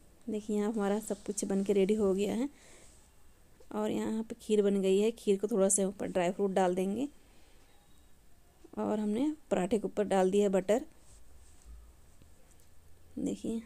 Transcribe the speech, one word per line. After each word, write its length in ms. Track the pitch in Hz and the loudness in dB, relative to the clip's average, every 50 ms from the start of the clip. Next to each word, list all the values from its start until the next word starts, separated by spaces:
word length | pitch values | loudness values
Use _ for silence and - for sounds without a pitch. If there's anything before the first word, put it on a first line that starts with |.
| - - - - - | -20 -20 -20 -16 -10
देखिए, 280 | - 214 214 208 - 208 | -8 -8 -6 -4 -2 -2
यहाँ 140 | 208 208 208 | 0 0 0
हमारा 280 | 233 220 202 196 202 214 | 0 0 0 0 0 0
सब 220 | 214 - 208 - - | -2 -4 -6 -6 -6
कुछ 200 | - 202 - - | -8 -6 -4 -4
बन 180 | 202 196 196 196 | -2 0 0 2
के 100 | 196 196 | 2 2
रेडी 200 | 196 190 190 214 | 4 4 4 2
हो 180 | 214 208 196 185 | 2 2 2 2
गया 200 | 190 202 196 196 | 2 0 -2 -2
है 160 | 220 262 285 - - - - - - - - - - - - _ - - - - - - - - - - - | -2 -4 -4 -6 -12 -20 -20 -20 -20 -20 -20 -20 -20 -20 -20 _ -20 -20 -20 -20 -20 -20 -20 -20 -20 -14 -10
और 200 | - 208 214 214 | -6 -4 -4 -2
यहाँ 320 | 220 214 214 214 220 220 220 | -2 -2 -4 -4 -4 -4 -6
पे 120 | - - - | -8 -10 -10
खीर 200 | - - 214 208 196 | -4 0 2 4 4
बन 180 | 202 202 196 | 4 2 2
गई 180 | 190 190 190 196 | 2 4 4 4
है। 120 | 208 226 226 | 4 2 0
खीर 240 | - - 208 196 | 0 0 0 2
को 100 | 196 214 | 2 0
थोड़ा 220 | 208 233 190 190 190 | 0 2 4 4 4
सा 160 | - - 196 | 4 2 2
ऊपर 200 | 185 196 - - | 0 -2 -4 -6
ड्राई 240 | - 180 190 175 175 | -2 0 0 0 0
फ्रूट 200 | 185 - 202 196 185 | 0 0 0 0 2
डाल 220 | 190 190 180 185 | 2 2 2 2
देंगे 320 | 185 185 196 202 226 269 294 - - - - - - - - - - - - - - - - - - - - - - - - - - - - _ - - - - | 0 0 -2 -2 -2 -4 -6 -6 -12 -20 -20 -20 -20 -20 -20 -20 -20 -20 -20 -20 -20 -20 -20 -20 -20 -20 -20 -20 -20 -20 -20 -20 -20 -20 -20 _ -20 -20 -12 -6
और 220 | 214 214 202 214 214 | -4 -2 -2 0 0
हमने 360 | 214 208 208 226 277 311 302 - - - | 0 0 0 0 0 0 -2 -4 -4 -2
पराठे 260 | - 185 180 202 247 202 | 0 0 0 0 0 0
के 80 | 208 | -2
ऊपर 160 | - - - 208 | -2 -2 -2 -2
डाल 260 | 190 190 196 185 190 | 2 2 2 4 4
दिया 120 | 190 202 208 | 4 4 4
है 60 | 202 | 4
बटर। 340 | 196 190 190 - 208 262 311 - - - - - - - - - - - - - - - - - - - - - - - - - - - - - - - - - - - - - - - - - - - - - - - | 2 2 2 2 0 0 0 -6 -14 -20 -20 -20 -20 -20 -20 -20 -20 -20 -20 -20 -20 -20 -20 -20 -20 -20 -20 -20 -20 -20 -20 -20 -20 -20 -20 -20 -20 -20 -20 -20 -20 -20 -20 -20 -20 -20 -20 -20 -20 -20 -20 -16 -10 -6
देखिए, 420 | - 180 202 202 - 226 226 226 226 | -6 -6 -6 -6 -6 -6 -6 -8 -8